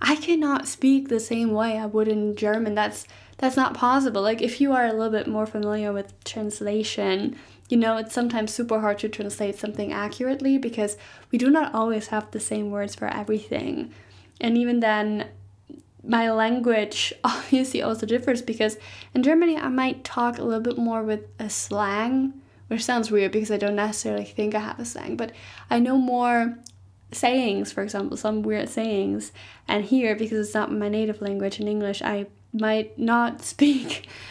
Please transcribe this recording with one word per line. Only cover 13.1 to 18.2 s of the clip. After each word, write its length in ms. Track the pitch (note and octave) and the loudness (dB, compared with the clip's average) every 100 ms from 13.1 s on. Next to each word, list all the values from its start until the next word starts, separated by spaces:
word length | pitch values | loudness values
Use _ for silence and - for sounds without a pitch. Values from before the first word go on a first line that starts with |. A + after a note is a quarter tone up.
| G#3 G#3 G#3+ - - - - - - - - - - | -4 -2 -2 -2 -4 -4 -6 -8 -12 -20 -20 -20 -4
And 160 | A#3 A#3 | 2 2
even 240 | A#3+ A#3+ | 4 2
then, 480 | A3+ G#3+ G#3+ G#3 - - - - - - - - - | 2 2 0 -2 -6 -12 -20 -20 -20 -20 -20 -12 0
my 240 | A#3 A3+ | 2 4
language 840 | A3 A3+ B3 A#3 A3 G#3 - - - | 2 2 2 4 2 2 -2 -4 -2
<laughs> 60 | |
obviously 580 | A#3 - - C4 C4 - | -2 -2 2 2 2 -2
also 240 | - A3 G#3+ | -2 -2 0
differs, 360 | B3 | 0